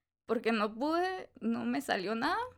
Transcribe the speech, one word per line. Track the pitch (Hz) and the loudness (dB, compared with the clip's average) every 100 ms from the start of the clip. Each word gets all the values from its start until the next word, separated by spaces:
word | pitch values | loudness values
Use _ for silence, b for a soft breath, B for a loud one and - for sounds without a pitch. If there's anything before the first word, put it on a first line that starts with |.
| _ _ - | _ _ -2
porque | 226 226 | 0 2
no | 226 214 | 2 2
pude, | 220 294 330 370 370 - - | 0 0 2 2 -2 -8 -6
no | 214 233 233 | -2 0 0
me | 269 | -2
salió | - - 185 226 | 0 0 0 -2
nada. | 277 403 494 | 0 -2 -4